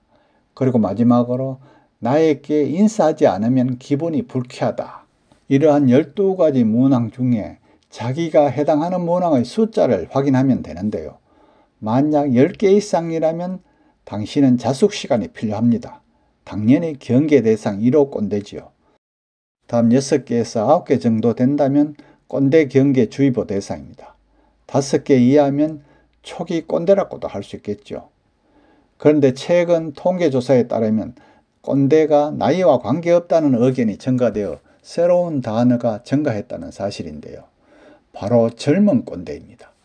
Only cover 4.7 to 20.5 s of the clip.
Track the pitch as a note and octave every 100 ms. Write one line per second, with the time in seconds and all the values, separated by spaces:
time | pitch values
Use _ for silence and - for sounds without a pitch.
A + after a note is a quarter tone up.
4.7 | - - - - _ _ _ - C#3 D3+
5.7 | C#3+ C3+ B2+ E3 - G3 F#3 D#3+ C3 A2
6.7 | A2 C3+ B2+ A2+ B2+ B2+ A#2 E2 D#2+ _
7.7 | _ _ - A#2 C#3 E3 D#3+ D3 D3 D3
8.7 | D3 E3+ F3+ E3+ F3+ F3 C#3 A#2 - A3
9.7 | - D#3 G2 - C3+ C#3 C3 C3+ G#2 D#2+
10.7 | - G#2 G2 D2+ - _ _ _ _ _
11.7 | _ G#2+ A#2+ D3+ D3+ C#3+ A#2+ D#3 - G3
12.7 | G3+ G3+ F3 E3 E3 D#3+ E3 F3+ F#3 -
13.7 | _ _ _ - G#2 G#2+ D3 C3+ B2 A#2
14.7 | C#3 G#2 - - A#2+ E2+ - G#2+ G#2 A#2+
15.7 | A2 - - _ _ _ _ - F#2 G#2+
16.7 | D3+ E3 C#3 - A#2+ D4+ C#3+ A2 A2 -
17.7 | G2 A#2 D3 C#3 - G2+ G2+ G2 D2 -
18.7 | _ _ _ _ _ _ _ _ _ _
19.7 | A#2+ A#2 B2+ C#3 D3 - A#2+ A2